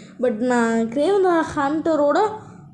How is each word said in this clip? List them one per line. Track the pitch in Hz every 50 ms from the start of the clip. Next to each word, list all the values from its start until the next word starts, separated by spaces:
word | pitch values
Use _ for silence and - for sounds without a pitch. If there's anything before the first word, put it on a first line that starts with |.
| - - - -
but | 233 247
நான் | 214 208 247 247 247 240 233 226 226 226 226 226
கிரேவன் | 233 285 294 359 403 403
த | 370 370 339 330 311 - -
ஹண்டரோட | 302 277 277 302 320 285 339 320 294 294 285 294 349 427 415 427 - - - - - - -